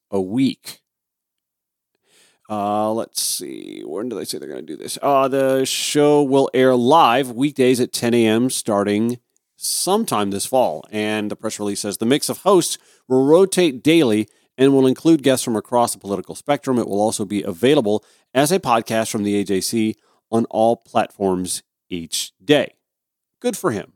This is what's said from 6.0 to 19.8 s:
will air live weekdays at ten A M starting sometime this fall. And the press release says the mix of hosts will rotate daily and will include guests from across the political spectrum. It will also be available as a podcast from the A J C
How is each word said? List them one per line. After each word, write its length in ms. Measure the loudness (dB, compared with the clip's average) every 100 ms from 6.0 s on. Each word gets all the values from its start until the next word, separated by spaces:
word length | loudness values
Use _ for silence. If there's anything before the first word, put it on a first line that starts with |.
| 4 4
will 300 | 4 2 2
air 220 | 4 4 4
live 560 | 4 6 6 4 0
weekdays 480 | -4 -4 2 2 2
at 120 | -2
ten 220 | -2 0
A 140 | 4 4
M 240 | 2 0
starting 680 | -2 -2 0 0 0 -2 -4 _ _ _ _
sometime 760 | -8 -4 -2 -2 0 -2 -2
this 160 | -4 -2
fall. 400 | 0 0 -4 -8
And 400 | -6 -4 -4 -6
the 40 | -8
press 240 | -10 -6
release 200 | -6 -6
says 180 | -8 -4
the 80 | 0
mix 240 | 0 -2
of 100 | -4
hosts 380 | 2 2 2 -6 _ _ -2
will 180 | 2 4
rotate 580 | 4 4 2 0 0
daily 440 | 2 4 4 0 -2 _ _ 2
and 160 | 4
will 140 | 6 4
include 340 | 2 2 2
guests 220 | 2 0
from 140 | -2 -4
across 340 | 0 0 0
the 80 | -2
political 340 | -6 -6 -8
spectrum. 460 | -10 -4 -4 -2 -2
It 80 | -2
will 140 | -2
also 240 | -2 -4 -4
be 160 | -6
available 640 | -6 0 2 2 2 -2 -6 _ _
as 200 | -2 0
a 60 | 0
podcast 500 | 0 0 0 -4 -2
from 140 | -4
the 120 | -2 -2
A 60 |
J 160 | 0 -2
C 360 | -2 -2